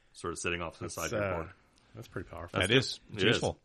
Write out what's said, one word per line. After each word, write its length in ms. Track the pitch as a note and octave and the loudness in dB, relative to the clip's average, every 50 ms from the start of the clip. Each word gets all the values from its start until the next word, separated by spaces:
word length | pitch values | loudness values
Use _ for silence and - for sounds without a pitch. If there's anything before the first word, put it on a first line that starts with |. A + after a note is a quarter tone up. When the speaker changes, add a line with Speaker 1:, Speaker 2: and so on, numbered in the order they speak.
| _ _ - | _ _ -12
Speaker 1:
sort 200 | - - F2 D#2+ | -8 -6 -4 -4
of 60 | - | -2
sitting 220 | - F2+ F2 F2 E2+ | -2 0 0 0 -2
off 100 | D#2+ - | -4 -6
to 60 | - | -6
the 40 | E2+ | -8
Speaker 2:
That's, 100 | E2 - | -8 -4
Speaker 1:
side 100 | - E2+ | -4 -2
of 60 | D#2+ | -2
your 120 | - G#2+ G2+ | 0 0 0
Speaker 2:
uh, 120 | G2 F2+ | 0 0
Speaker 1:
board. 140 | E2+ E2 F2 - - _ _ _ _ _ _ - | -2 -4 -6 -10 -18 _ _ _ _ _ _ -16
Speaker 2:
that's 120 | A2 A#2 | -16 -14
pretty 220 | - - G2+ E2+ - | -10 -10 -10 -10 -8
powerful. 300 | - E2 E2 F2 - G2 | -10 -12 -10 -4 0 0
Speaker 3:
That 100 | G2+ G2 | 4 4
Speaker 1:
That's 180 | A#2 C3+ - | 4 4 4
Speaker 3:
is 120 | - - - - - - | 2 -2 -8 -12 -8 -2
Speaker 1:
it 40 | |
is. 60 | G#2+ F#2 | 2 4
Speaker 3:
useful. 340 | G#2+ A#2 F2+ - G2 D#2 - | 4 4 4 2 0 -2 -2